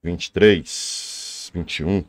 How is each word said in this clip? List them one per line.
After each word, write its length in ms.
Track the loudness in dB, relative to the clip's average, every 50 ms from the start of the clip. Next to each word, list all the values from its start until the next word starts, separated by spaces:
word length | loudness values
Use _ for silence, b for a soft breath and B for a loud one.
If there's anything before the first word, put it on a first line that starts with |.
vinte 240 | -4 -4 -6 -6 -8
e 60 | -6
três, 1160 | _ 6 8 8 8 6 0 -8 -10 -8 -8 -8 -8 -8 -10 -10 -12 -12 -12 -12 -12 -14 -14 -10
vinte 280 | -8 -8 -6 -6 -6 -4
e 40 | 0
um. 180 | 0 0 0 0